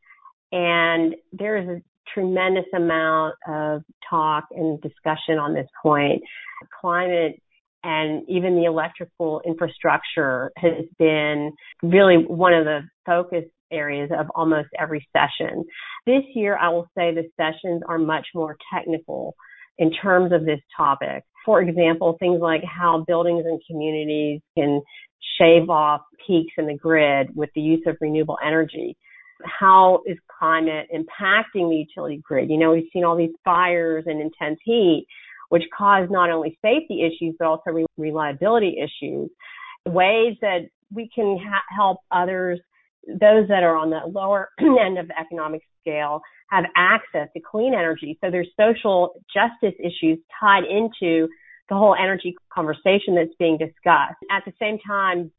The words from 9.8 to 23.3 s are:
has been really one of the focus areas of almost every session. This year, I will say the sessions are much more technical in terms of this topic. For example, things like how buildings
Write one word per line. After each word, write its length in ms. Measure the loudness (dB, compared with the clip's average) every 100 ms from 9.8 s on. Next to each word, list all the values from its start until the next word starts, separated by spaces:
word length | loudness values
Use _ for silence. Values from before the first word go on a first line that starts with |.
| 0 0 -2 -4 -2 -2 -6 -2
has 260 | 0 0 -8 0
been 540 | 2 2 0 -2 -6 -10 -20 -6
really 360 | 2 6 8 8
one 360 | 4 2 4
of 120 | 4 2
the 160 | -4 -8 _ -2
focus 400 | -2 0 -6 -8 _ _
areas 400 | -8 -6 -6 -4
of 160 | -4 -4 -2
almost 320 | 0 0 -4 -8
every 300 | -6 -6 -2
session. 500 | 0 0 -2 -8 -8 -12 -14 -18 -8 0
This 180 | 0 0 -4
year, 220 | -2 0
I 100 | 0
will 220 | 0 -4 -2
say 160 | -2
the 160 | -2 -6 -4
sessions 440 | -4 -4 -6 -6 -4
are 100 | -2
much 300 | -2 -2 -6 -8
more 220 | -8 -10 -10
technical 640 | -8 -6 -8 -6 -10 -10 -14 -20 -20 -20 -2
in 120 | -2
terms 400 | 0 2 2 4
of 100 | 0
this 160 | 0 -4 -6 -2
topic. 480 | -2 0 -6 -10 -14 _ 2
For 160 | 2
example, 560 | 2 2 2 2 0 0
things 220 | 0 0
like 200 | 0 -2 -4
how 400 | -2 0 0 0
buildings 380 | 0 0